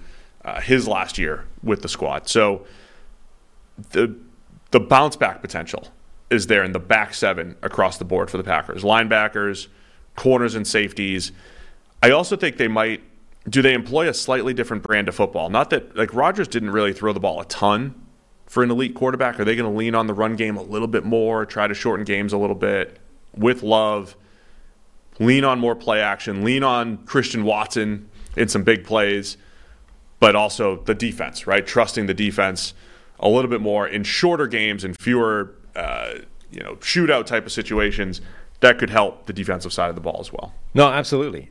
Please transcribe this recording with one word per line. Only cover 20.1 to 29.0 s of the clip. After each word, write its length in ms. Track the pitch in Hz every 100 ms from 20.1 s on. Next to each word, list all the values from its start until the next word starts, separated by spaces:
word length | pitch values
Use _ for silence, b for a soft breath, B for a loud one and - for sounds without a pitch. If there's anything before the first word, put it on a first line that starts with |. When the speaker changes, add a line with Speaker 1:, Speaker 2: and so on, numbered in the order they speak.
Speaker 1:
run 220 | 101 110 110
game 200 | 110 104
a 60 |
little 260 | 92 107 113
bit 160 | 110
more, 420 | 90 117 110 113 107
try 220 | - 104
to 60 |
shorten 320 | 101 120 98 101
games 260 | 101 101
a 60 | 101
little 180 | 101 98
bit 440 | 101 98 - - - - - -
with 280 | 110 123
Love, 520 | 107 110 107 104 95 - b b b b b b - - - -
lean 240 | 113 135
on 160 | 139 127
more 160 | 120 117
play 240 | - 107
action, 440 | 104 98 - 98
lean 200 | 104 135
on 340 | 135 123 117 107 -
Christian 380 | 143 - 117
Watson 640 | 104 107 107 120 107 104 - B B -
in 100 | 107
some 160 | 104
big 220 | 98 110 87
plays, 500 | 110